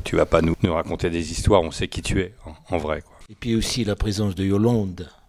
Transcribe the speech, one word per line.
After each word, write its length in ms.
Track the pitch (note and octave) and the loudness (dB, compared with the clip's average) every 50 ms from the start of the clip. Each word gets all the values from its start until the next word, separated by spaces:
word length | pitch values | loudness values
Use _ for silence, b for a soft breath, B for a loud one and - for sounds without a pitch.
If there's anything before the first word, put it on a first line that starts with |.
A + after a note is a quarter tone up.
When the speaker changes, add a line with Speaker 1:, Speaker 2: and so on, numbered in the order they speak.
| - | -2
Speaker 1:
tu 120 | - - | 0 2
vas 100 | D#2+ D#2 | 2 4
pas 160 | - - E2 | 4 4 4
nous, 140 | D#2+ E2 E2 - | 4 4 2 2
nous 120 | - F2+ D#2+ | 0 0 0
raconter 340 | E2 D#2+ - E2+ D#2+ - F2+ | 0 -2 -4 -4 -2 -2 -2
des 240 | E2+ F2 E2 E2 | -2 -2 -4 -4
histoires, 300 | F2 - - - G#2 F#2 | -4 -2 2 4 4 4
on 80 | D#2+ D#2 | 4 2
sait 180 | - - F#2 - | -2 -6 -6 -6
qui 140 | - F#2+ | -6 -6
tu 180 | - - - F#2+ | -6 -2 -2 -2
es 140 | F#2 F#2 - - - | -2 -4 -8 -16 -18
en, 300 | E2 D#2+ - - - F#2 | -18 -18 -16 -8 -4 -4
en 40 | E2 | -2
vrai, 220 | D2 D2+ D2+ D2+ | -2 -2 -4 -4
quoi. » 140 | - - - - - - | -6 -12 -20 -20 -20 -20
Speaker 2:
Et 40 | G#2+ | -16
puis 200 | - - A#2+ A2+ | -8 -4 -2 0
aussi 260 | A2+ - - - B2+ A2 | 0 0 -2 -2 -2 -2
la 120 | G#2 G2+ | -2 -2
présence 380 | - - A2 G2 G#2 G#2+ G2+ F2+ | -2 -2 -2 0 0 0 -2 0
de 100 | F#2 F#2+ | 0 0
Yolande, 640 | F#2+ G2 G2+ A2 A#2+ A#2+ A2 G2+ F#2+ F2 F2+ E2+ - - - _ | 2 2 4 4 4 4 2 0 -2 -4 -8 -12 -14 -16 -20 _